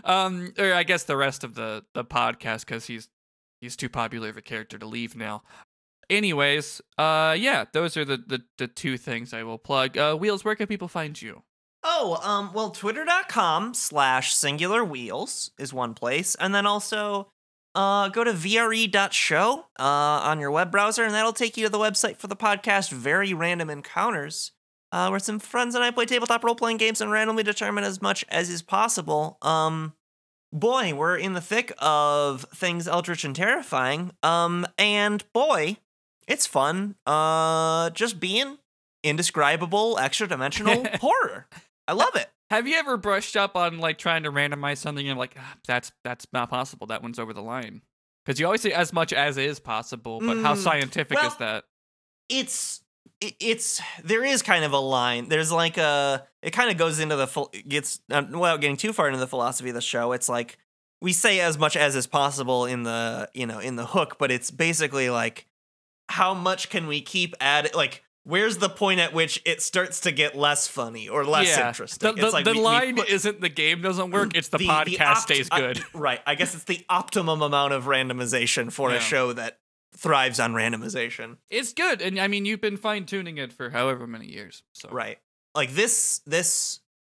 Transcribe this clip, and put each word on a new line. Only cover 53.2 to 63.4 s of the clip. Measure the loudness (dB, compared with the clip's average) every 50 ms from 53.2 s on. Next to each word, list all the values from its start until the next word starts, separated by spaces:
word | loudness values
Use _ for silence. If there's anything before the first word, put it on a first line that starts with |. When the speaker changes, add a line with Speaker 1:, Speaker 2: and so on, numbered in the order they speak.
| -10
Speaker 2:
i-, | -10 -8 -4
it's, | -2 -2 -2 0 -2 -4 -4 -4 -6 -10 -12 -8 -2
there | 0 2 2 2
is | 2 2 2 2
kind | 4 2 4 4
of | 4
a | 2 2
line. | 2 2 2 2 4 2 0 -2 -2 0
There's, | 0 2 2 2
like, | 2 2 2 2 2
a, | 2 2 4 4 4 2 2 0 -2 -4 -10 _ _ -8
it | -4 0
kinda | 0 2 2 2
goes | 2 2 2 2 0
into | 0 0 0
the | 0 0
phil-, | -2 -2 -4 -6 -6 -8
it | -14 -8
gets, | -4 -4 -4 -2 -4 -8 -10 _ -2
uh, | 0 0 0 0
without | 0 0 2 2 2 2
getting | 2 0 0
too | 0 -2 -2 0
far | 0 0
into | 0 0 -2
the | -2
philosophy | -2 -2 -2 -2 -2 -2 -4 -4 -6
of | -6
the | -4
show, | -4 -4 -2 0 0 0
it's | 0 0 -2 -2
like, | -2 -2 -4 -6 -10 _ _ _ _ _ _ _ _ -6
we | -2 0 2
say | 4 4 4 4 4
"as | 4 2 2
much | 2 2 2 4
as | 4 4 4 4
is | 2 0
possible" | 0 2 2 2 2 0 0 0 0 2 2 0
in | 0 -2 -2 -2
the, | -2 -2 -2 -2 -2 -4 -6 -8 -8 -6
you | -6